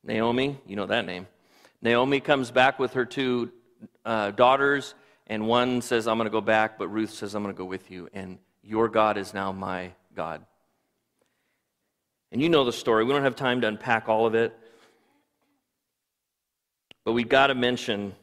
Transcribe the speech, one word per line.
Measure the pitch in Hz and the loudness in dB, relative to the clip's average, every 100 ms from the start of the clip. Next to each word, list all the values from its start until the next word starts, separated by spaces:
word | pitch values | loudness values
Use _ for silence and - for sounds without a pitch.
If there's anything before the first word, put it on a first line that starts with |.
Naomi, | - 110 113 123 139 139 - | -4 -2 0 0 -2 -6 -12
you | 101 | -10
know | 95 | -2
that | 113 90 | -2 -2
name. | 90 92 _ _ _ _ _ | -10 -14 _ _ _ _ _
Naomi | 117 120 131 139 | 2 2 2 0
comes | 143 143 120 | 2 0 2
back | 127 131 135 | 4 4 4
with | 127 | -2
her | 131 120 | -2 -4
two, | - 131 123 117 - _ _ - _ 110 | -2 -2 -2 -4 -10 _ _ -20 _ -4
uh, | 113 101 | -2 -2
daughters, | 104 127 139 139 143 135 - _ _ - | 4 4 6 2 0 -4 -18 _ _ -10
and | 107 110 | -6 0
one | 120 123 123 | 2 2 -2
says, | - 120 113 | 0 -2 0
"I'm | 113 | -2
gonna | 110 | 0
go | 110 | -2
back," | 104 110 110 - | 2 2 2 -4
but | 92 | -6
Ruth | 107 107 | -4 -4
says, | - 104 104 | -6 -8 -6
"I'm | |
gonna | 104 | -8
go | 92 92 | -8 -10
with | 95 - | -10 -12
you, | 90 85 | -16 -14
and | 98 95 90 _ _ | -14 -14 -16 _ _
your | 104 110 113 | -6 0 2
God | 110 107 104 | 4 2 0
is | 95 | -6
now | 98 98 | -6 -6
my | 95 95 92 90 - _ | -6 -8 -8 -10 -16 _
God." | - 80 78 - _ _ _ _ _ _ _ _ _ _ _ _ _ _ _ _ _ _ | -10 -10 -10 -16 _ _ _ _ _ _ _ _ _ _ _ _ _ _ _ _ _ _
And | 117 | -2
you | 160 | 2
know | 160 | 4
the | 123 | 2
story. | 117 - 110 | -2 2 2
We | 117 | 4
don't | 143 | 2
have | 139 127 | 0 0
time | 135 127 | -2 0
to | 110 | -2
unpack | 104 - 113 113 | -4 0 0 2
all | 110 113 | 2 2
of | 113 | 2
it. | 113 - - _ _ _ _ _ _ _ _ _ _ _ _ _ _ _ _ _ _ _ _ _ _ - | 0 -4 -20 _ _ _ _ _ _ _ _ _ _ _ _ _ _ _ _ _ _ _ _ _ _ -8
But | - | -2
we | 117 | -2
gotta | 113 135 139 131 | 4 6 6 4
mention | 123 123 - 104 101 95 | 0 0 -4 -4 -6 -12